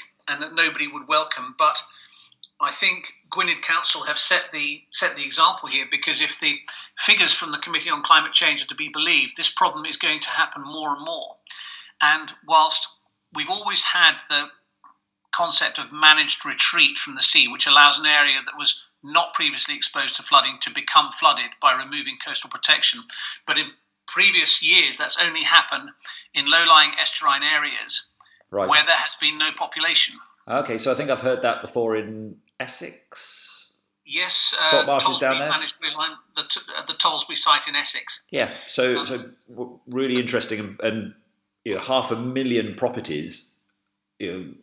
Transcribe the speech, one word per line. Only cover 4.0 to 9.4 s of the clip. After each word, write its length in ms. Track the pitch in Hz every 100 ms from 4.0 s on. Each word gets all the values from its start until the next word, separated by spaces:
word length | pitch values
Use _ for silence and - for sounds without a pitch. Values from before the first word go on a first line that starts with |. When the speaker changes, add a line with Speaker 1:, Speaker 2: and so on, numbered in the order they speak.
| -
Speaker 1:
have 140 | 151
set 340 | - 180 -
the, 300 | 151 147 143 _
set 240 | - 180 147
the 80 | 139
example 440 | 143 160 - 139
here, 160 | 135 131
because 300 | 135 - 147
if 180 | 151 -
the 180 | 151 143 - - - -
figures 340 | - 214 170
from 200 | - 156
the 60 | 147
Committee 300 | 170 160 170
on 140 | 151
Climate 320 | - 156 151 -
Change 280 | 160 147
are 60 | -
to 60 | -
be 160 | 151
believed, 440 | 147 160 151 131
this 120 | -